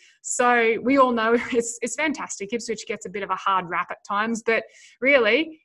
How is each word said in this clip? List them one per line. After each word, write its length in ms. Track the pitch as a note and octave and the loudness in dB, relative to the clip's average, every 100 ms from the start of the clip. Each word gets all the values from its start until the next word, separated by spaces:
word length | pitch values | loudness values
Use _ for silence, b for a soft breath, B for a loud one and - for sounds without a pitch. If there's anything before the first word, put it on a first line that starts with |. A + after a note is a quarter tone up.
| b b | b b
So 560 | - - B3 A#3+ A3+ A3+ | -10 0 4 4 4 2
we 160 | A#3 C#4 | 2 4
all 140 | B3+ | 4
know 220 | A#3 A3 | 4 2
<laughs> 180 | A#3+ - | 0 0
it's, 260 | B3 A#3 - | -2 -2 -6
it's 140 | A#3+ - | -6 -2
fantastic. 580 | D#4 C#4+ - - G3 | -2 -4 -8 -10 -6
Ipswich 320 | A#3 A3+ G#3+ - | -6 -6 -8 -8
gets 180 | G#3 - | -10 -8
a 40 | |
bit 140 | G3 | -8
of 60 | F#3+ | -4
a 60 | F#3+ | -2
hard 340 | G3+ F#3+ E3+ | 0 0 0
rap 180 | F3 F3+ | -4 -4
at 120 | - - | -10 -6
times, 360 | G3+ A3 A3+ A#3 | -2 -2 -2 0
but 180 | A3 - B B B | -2 -2 B B B
really 600 | B3+ C#4+ G#3+ B3 D#4+ - | 2 4 4 2 0 -8